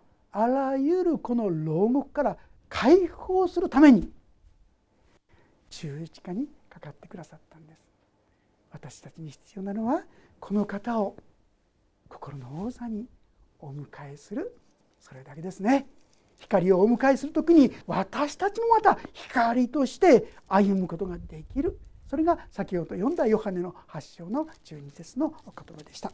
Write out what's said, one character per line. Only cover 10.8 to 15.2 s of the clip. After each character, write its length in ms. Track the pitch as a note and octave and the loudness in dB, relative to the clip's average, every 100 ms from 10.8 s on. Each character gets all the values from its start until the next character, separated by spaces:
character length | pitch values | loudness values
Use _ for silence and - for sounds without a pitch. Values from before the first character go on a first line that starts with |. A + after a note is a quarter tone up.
| A#3 A3+ | -6 -4
を 160 | G3+ - - _ _ _ _ _ _ _ _ | -4 -6 -20 _ _ _ _ _ _ _ _
心 300 | - - C#3+ | -20 -18 -16
の 240 | B2 D3 | -14 -10
王 80 | G#3+ | -10
座 160 | B3 A#3+ | -10 -10
に 200 | G#3+ B3 _ _ _ _ _ | -10 -12 _ _ _ _ _
お 120 | D#3 | -16
迎 160 | C#3+ C3+ - C#3+ | -14 -16 -18 -18
え 40 | D3 | -20
す 180 | - | -12
る、 200 | G#3+ A4+ - _ _ _ _ | -10 -10 -14 _ _ _ _
そ 140 | - | -20
れ 100 | C3 | -20